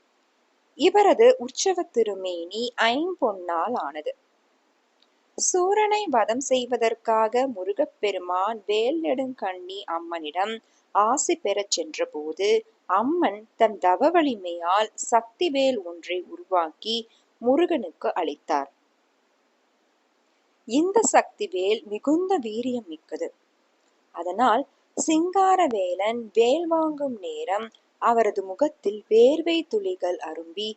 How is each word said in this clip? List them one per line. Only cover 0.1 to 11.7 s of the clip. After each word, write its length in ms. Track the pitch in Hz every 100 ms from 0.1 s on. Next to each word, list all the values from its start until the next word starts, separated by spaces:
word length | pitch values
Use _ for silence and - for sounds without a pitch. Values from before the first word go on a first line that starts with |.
| _ _ _ _ _ _
இவரது 600 | - 294 403 403 240 233 254
உற்சவ 440 | 240 - 392 359
திருமேனி 920 | 339 233 214 196 185 175 170 208 247 -
ஐம்பொன்னால் 1000 | 226 247 349 359 240 196 175 170 185
ஆனது. 400 | 240 151 156 151 - _ _ _ _ _ _ _ _ _ _ _ -
சூரனை 680 | - 370 359 403 427 415 403
வதம் 340 | 254 208 233
செய்வதற்காக 1040 | 277 254 247 240 226 226 - 220 220 240 269
முருகப்பெருமான் 1160 | 208 185 208 294 - 208 190 180 180 190 226 -
வேல் 360 | 208 233 320
நெடுங்கண்ணி 840 | 311 269 262 254 202 185 180 196 196
அம்மனிடம் 720 | 165 170 170 151 170 202 226 - _ _
ஆசி 440 | 196 214 277 - 339
பெறச் 340 | 208 196 196